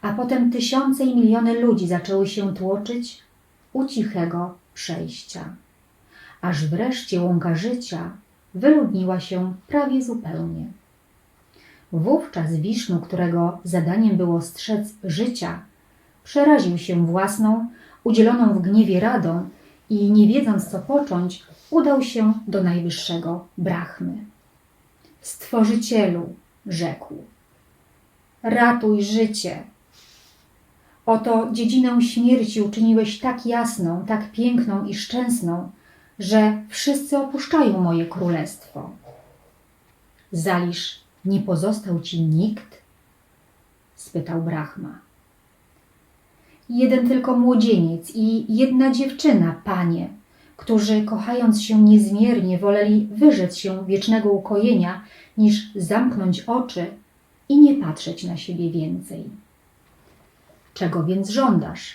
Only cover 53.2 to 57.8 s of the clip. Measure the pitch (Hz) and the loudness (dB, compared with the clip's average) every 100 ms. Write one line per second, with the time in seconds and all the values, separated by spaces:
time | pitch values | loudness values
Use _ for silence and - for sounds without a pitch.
53.2 | 302 247 180 - 196 190 185 196 220 220 | 6 6 -2 -4 -6 -6 -2 -2 0 2
54.2 | 208 196 - 208 226 190 175 185 - - | 2 0 0 0 2 2 0 -4 -14 -20
55.2 | - - 214 208 - 202 170 214 254 226 | -14 2 4 4 -4 -10 -2 0 0 0
56.2 | 185 - - 247 247 180 170 - _ _ | -2 -2 -2 -4 -4 -8 -10 -12 _ _
57.2 | _ _ _ 285 294 277 | _ _ _ 8 8 6